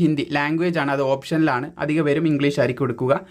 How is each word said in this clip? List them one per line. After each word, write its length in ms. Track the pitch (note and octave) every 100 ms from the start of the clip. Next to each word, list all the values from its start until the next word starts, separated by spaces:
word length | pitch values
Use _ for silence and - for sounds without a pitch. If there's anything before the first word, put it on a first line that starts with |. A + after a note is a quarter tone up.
ഹിന്ദി 240 | D#3+ C#3+ - C#3+
ലാംഗ്വേജ് 420 | D3 D#3+ F3 E3
ആണ്, 100 | C#3 C#3
അത് 60 | C3+ C3+
ഓപ്ഷനിലാണ്. 540 | - D#3+ D#3 B2 D3 - D3
അധിക 200 | D#3 D3
പേരും 180 | D3 D#3+
ഇംഗ്ലീഷ് 280 | C#3+ C#3+ C#3+
ആയിരിക്കും 240 | C3 B2 C3
എടുക്കുക. 240 | A#2 B2+ C#3 -